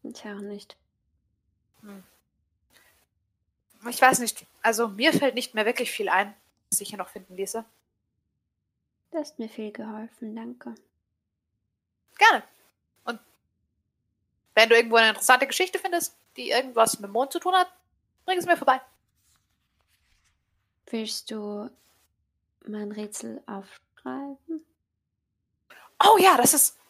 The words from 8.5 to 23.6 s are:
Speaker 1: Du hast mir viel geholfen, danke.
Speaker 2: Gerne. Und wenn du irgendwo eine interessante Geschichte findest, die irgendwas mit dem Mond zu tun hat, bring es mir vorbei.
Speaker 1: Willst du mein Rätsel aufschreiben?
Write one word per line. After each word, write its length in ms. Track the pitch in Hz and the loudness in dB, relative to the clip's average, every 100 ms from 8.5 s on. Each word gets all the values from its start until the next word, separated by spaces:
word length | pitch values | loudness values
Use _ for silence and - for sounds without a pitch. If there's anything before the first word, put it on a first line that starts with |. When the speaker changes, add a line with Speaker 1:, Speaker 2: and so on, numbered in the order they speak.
| _ _ _ _ _ _ | _ _ _ _ _ _
Speaker 1:
Du 60 | 330 | -8
hast 200 | 302 - | -8 -10
mir 100 | 220 | -12
viel 220 | - 214 | -10 -12
geholfen, 640 | 214 220 214 226 _ 226 | -10 -12 -12 -14 _ -14
danke. 400 | 220 233 247 240 220 _ _ _ _ _ _ _ _ _ _ _ _ _ - | -12 -14 -16 -18 -18 _ _ _ _ _ _ _ _ _ _ _ _ _ 4
Speaker 2:
Gerne. 240 | 440 269 - _ _ _ _ _ | 4 4 -4 _ _ _ _ _
Und 160 | - 233 _ _ _ _ _ _ _ _ _ _ _ _ _ | -12 -12 _ _ _ _ _ _ _ _ _ _ _ _ _
wenn 140 | - 226 | 2 6
du 40 | |
irgendwo 220 | 226 233 226 | 6 6 4
eine 140 | 220 | 4
interessante 360 | 208 - 247 269 | 2 4 4 4
Geschichte 320 | - 370 - | -2 -2 -4
findest, 380 | 370 349 - _ _ - | -4 -4 -4 _ _ -14
die 140 | 247 | -2
irgendwas 480 | 240 262 233 220 - | -2 0 2 2 0
mit 60 | 202 | -6
dem 40 | |
Mond 180 | 214 269 | -4 -4
zu 80 | - | -4
tun 160 | 370 | 0
hat, 160 | 370 359 _ _ _ _ _ | 0 0 _ _ _ _ _
bring 140 | - 370 | -4 -4
es 80 | 339 | 0
mir 100 | 339 | 2
vorbei. 240 | - 262 - _ _ _ _ _ _ _ _ _ _ _ _ _ _ _ _ _ _ _ _ | 2 0 -4 _ _ _ _ _ _ _ _ _ _ _ _ _ _ _ _ _ _ _ _
Speaker 1:
Willst 400 | 226 220 - - | -8 -8 -10 -10
du 400 | 220 208 208 226 _ _ _ _ _ _ _ _ _ - | -12 -10 -10 -12 _ _ _ _ _ _ _ _ _ -12
mein 240 | 214 208 | -10 -10
Rätsel 500 | 208 208 - 226 240 - | -10 -10 -10 -12 -12 -12
aufschreiben? 1200 | 202 | -14